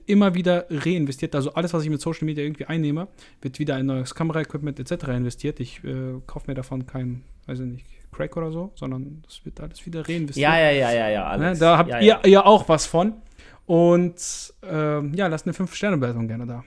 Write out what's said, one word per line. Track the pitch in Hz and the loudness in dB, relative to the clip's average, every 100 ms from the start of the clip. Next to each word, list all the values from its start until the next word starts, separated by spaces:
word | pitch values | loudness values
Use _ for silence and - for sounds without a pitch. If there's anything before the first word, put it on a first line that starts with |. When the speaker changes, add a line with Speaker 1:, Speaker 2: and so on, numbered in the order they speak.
| - | 2
Speaker 1:
immer | 202 196 | 4 4
wieder | 180 180 175 175 | 4 2 0 0
reinvestiert. | 151 151 180 143 131 160 147 | -4 0 0 0 -2 -4 -2
Also, | 139 | -2
alles, | 160 170 170 | -2 -2 -2
was | |
ich | 151 | -2
mit | 147 | -2
Social | 165 160 156 | -4 -4 -4
Media | 147 | -4
irgendwie | 147 151 - | -4 -6 -6
einnehme, | 165 151 147 190 - - _ | -2 -2 -2 -6 -14 -20 _
wird | 135 127 | -12 -6
wieder | 151 135 | -4 -2
in | 135 | -2
neues | 131 127 - | -2 -6 -4
Kamera-Equipment | 165 160 151 147 147 135 | -2 -2 -4 -6 -8 -8
et | 127 | -6
cetera | 175 135 | -6 -4
investiert. | 123 123 - 143 - | -4 -4 -4 -8 -6
Ich, | 123 - | -10 -10
äh, | - 131 131 127 - | -10 -8 -8 -10 -12
kauf | 143 135 | -12 -8
mir | 135 | -8
davon | 127 131 127 | -8 -8 -8
kein, | 131 127 123 - - - | -8 -8 -8 -12 -20 -12
weiß | 127 | -10
ich | 127 | -8
nicht, | 123 - - - | -10 -16 -20 -20
Crack | - 151 170 | -10 -8 -6
oder | 160 | -8
so, | 160 190 - | -8 -10 -10
sondern | 135 131 139 156 - | -10 -8 -10 -14 -20
das | - - | -18 -16
wird | - | -14
alles | 151 - - | -16 -14 -12
wieder | 170 156 | -10 -6
reinvestiert. | 170 147 135 | -4 -4 0
Speaker 2:
Ja, | 147 165 | 2 4
ja, | 156 | 4
ja, | 143 123 | 4 2
ja, | 117 110 | 2 2
ja, | 104 82 101 | 0 -2 -2
Speaker 1:
Ne, | 165 | -2
Speaker 2:
Alex. | 170 | 2
Speaker 1:
da | 165 165 | 6 6
habt | 170 | 4
Speaker 2:
Ja, | 120 | 4
Speaker 1:
ihr, | 208 | 6
Speaker 2:
ja. | 220 196 | 6 8
Speaker 1:
ihr | 196 190 | 8 8
auch | 214 - | 6 6
was | 156 - | 2 2
von. | 165 196 220 - - - - - | 0 0 -2 -14 -20 -20 -20 0
Und, | 170 170 175 175 170 - - - - | 4 6 6 2 -4 -10 -12 -14 -18
ähm, | 196 156 151 151 143 170 | -8 -4 -2 -2 -4 -2
ja, | 190 | -2
lasst | 160 185 | -2 -6
eine | |
fünf-Sterne-Bewertung | 165 180 - 208 165 123 117 113 | -4 -6 -4 -2 0 0 -2 -4
gerne | 113 120 | -6 -8
da. | 120 | -12